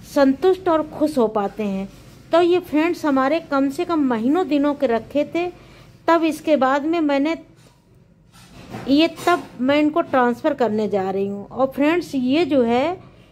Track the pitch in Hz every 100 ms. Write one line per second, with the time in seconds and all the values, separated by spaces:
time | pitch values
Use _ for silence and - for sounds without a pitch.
0 | - 285 277 269 381 370 - 320 311 -
1 | 302 285 220 214 196 - 208 190 196 -
2 | - - - 330 349 349 349 294 330 339
3 | 311 269 262 330 330 277 277 269 349 330
4 | 269 226 233 320 320 294 285 285 269 226
5 | 226 285 294 330 349 - - - - -
6 | - 330 320 302 - 294 262 285 285 339
7 | 302 277 285 320 - - - _ _ _
8 | _ _ _ - - - - - - 277
9 | 330 330 - 349 - - 254 285 302 311
10 | 339 269 247 233 311 277 226 214 214 196
11 | 185 190 196 202 202 233 269 269 294 349
12 | - 277 247 285 330 277 233 240 294 370
13 | - - -